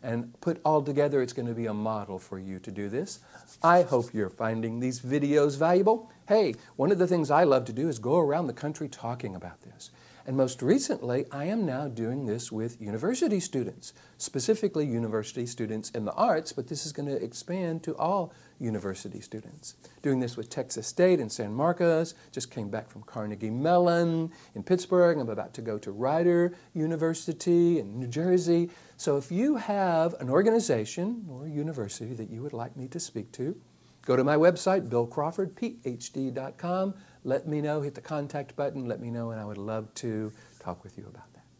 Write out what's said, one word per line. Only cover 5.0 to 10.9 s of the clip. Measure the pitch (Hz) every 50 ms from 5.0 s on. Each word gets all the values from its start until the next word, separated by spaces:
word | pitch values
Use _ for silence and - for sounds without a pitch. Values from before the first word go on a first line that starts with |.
| 123 123 135 147 143 143 147 151 143 147 139
valuable. | 139 160 165 180 185 196 214 226 226 226 - - - _
Hey, | - 214 220 202 143 110 - - - -
one | - 131 170
of | 202
the | 170 185
things | 175 185 170 156 135
I | 147 156 180
love | 147 135 131 123
to | 117 110
do | 123 147
is | 165 139 113
go | 110 123 147
around | 180 160 139 143 170 175
the | 131 120
country | - - 147 151 - 156 135
talking | - - - 117 123 120 - 104 95
about | 90 90 90 - _
this. | - - - - - - - - - - - - -
And | - 131
most | 135 135 123 127 -
recently, | 123 131 214 285 175 -